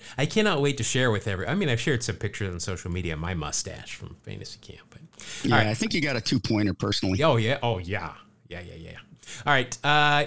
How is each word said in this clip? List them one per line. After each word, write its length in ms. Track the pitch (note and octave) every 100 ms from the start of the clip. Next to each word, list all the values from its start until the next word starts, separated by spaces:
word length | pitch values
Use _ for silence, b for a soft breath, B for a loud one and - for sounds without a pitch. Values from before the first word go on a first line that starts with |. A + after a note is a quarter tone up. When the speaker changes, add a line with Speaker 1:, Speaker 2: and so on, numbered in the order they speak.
| B -
Speaker 1:
I 80 | D#3
cannot 340 | A3 G#3+ D3+
wait 160 | C#3+ B2
to 40 |
share 280 | A#2 B2 B2+
with 180 | G#2 A2
every-, 180 | F#2+ G2
I 80 |
mean, 140 | F3+ E3
I've 120 | A#2
shared 220 | - B2
some 140 | - G2
pictures 360 | G#2 - G2
on 60 | F2
social 320 | - F2+ F2+
media 220 | F2 E2+
of 60 | D#2
my 140 | E2+
mustache 600 | F2 C#2+ - - - -
from 220 | - - -
fantasy 360 | - G2 G2 -
camp. 220 | - - -
But, 100 | -
all 500 | D#3 - - - -
Speaker 2:
Yeah, 60 | C3
Speaker 1:
right. 80 | G#2+
Speaker 2:
I 60 |
think 200 | A2+ A3
you 60 | F3+
got 160 | D3 A#2+
a 40 |
two-pointer 540 | - B2+ - G#2+ G2+
personally. 480 | F2 G2+ G2+ G2 F#2
Speaker 1:
Oh, 140 | D#3 A#2
yeah. 220 | A2 C#3
Oh, 160 | A#2+ F#2+
yeah. 360 | F2 G2+ E2 - - _ -
Yeah, 120 | E2+
yeah, 140 | F2
yeah. 240 | E2 E2 E2 - - B B C#3+
All 60 |
right, 240 | C#3 B2+ -
uh, 400 | D3 D3+ D3 D3